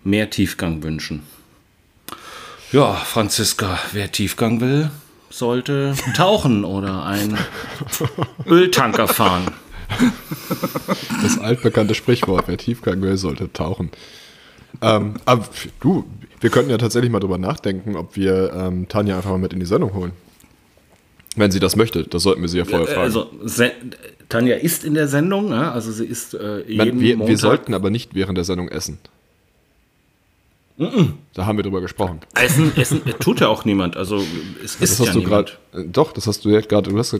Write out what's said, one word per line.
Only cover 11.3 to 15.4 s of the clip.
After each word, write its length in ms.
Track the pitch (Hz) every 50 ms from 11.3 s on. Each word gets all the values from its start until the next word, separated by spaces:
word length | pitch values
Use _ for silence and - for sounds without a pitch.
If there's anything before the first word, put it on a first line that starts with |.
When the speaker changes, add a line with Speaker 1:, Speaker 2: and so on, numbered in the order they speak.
| - -
Speaker 2:
altbekannte 560 | - 110 120 131 - 117 - - 107 101 107
Sprichwort, 500 | - - - 123 117 - - 95 90 -
wer 120 | - 87 -
Tiefgang 420 | - - 120 - - 117 90 95
will, 160 | 95 95 98
sollte 340 | 95 95 87 71 - - 85 -
tauchen. 360 | - 80 80 98 - 90 78 - - - - - - - - - - - - - - - _ - - -
Ähm, 320 | 110 110 107 101 104 107 - -
aber 180 | - 123 117